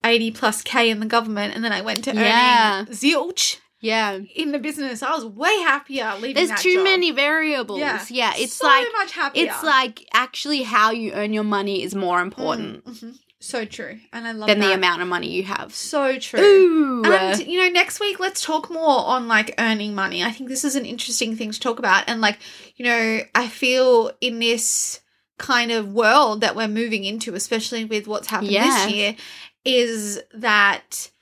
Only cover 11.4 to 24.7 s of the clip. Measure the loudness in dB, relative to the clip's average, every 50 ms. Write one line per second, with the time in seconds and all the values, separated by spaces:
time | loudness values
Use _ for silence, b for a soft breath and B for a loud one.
11.4 | 0 0 -2 -2 -2 -2 -2 -4 -4 -4 -4 -4 -2 0 0 0 0 -2 -6 -6
12.4 | -4 -4 -2 -4 -6 -10 -12 -14 _ -20 -20 -18 -20 -20 -20 _ _ _ _ _
13.4 | -14 -8 -8 -8 -8 -8 -10 -14 -12 -14 -14 -18 _ _ -16 -12 -10 -10 -10 -4
14.4 | 2 2 2 4 4 2 2 4 4 2 2 2 -2 -4 -2 -4 -4 -4 -4 -6
15.4 | -6 -4 -6 -8 -8 -10 -12 -12 -10 -4 -2 0 0 0 -2 -2 -8 -4 2 6
16.4 | 8 8 10 10 8 8 6 4 2 2 0 2 4 4 4 4 4 0 0 -2
17.4 | -2 -2 0 2 2 4 4 2 0 0 -2 -4 -4 -4 -4 -2 -4 -4 -4 -4
18.4 | -4 -2 -2 -2 -2 -4 -6 0 2 2 2 2 2 0 0 -2 0 2 2 2
19.4 | 2 0 -2 -2 0 0 0 -2 -4 -6 -4 -4 -4 -4 -2 -4 -4 -4 -6 -8
20.4 | -10 -8 -6 -4 -4 -2 -2 -2 -4 -6 -10 -10 -8 -6 -4 -4 -4 -4 -4 -6
21.4 | -8 -8 -8 -6 -4 -4 -2 0 2 2 2 2 2 -2 -2 0 0 0 0 B
22.4 | B B B B B B B -4 -2 0 2 2 0 0 -2 -2 -4 _ _ -2
23.4 | -2 -2 -4 -2 0 2 4 4 6 6 6 4 4 2 -4 _ -6 -6 -4 -2
24.4 | 0 0 0 0 0 -2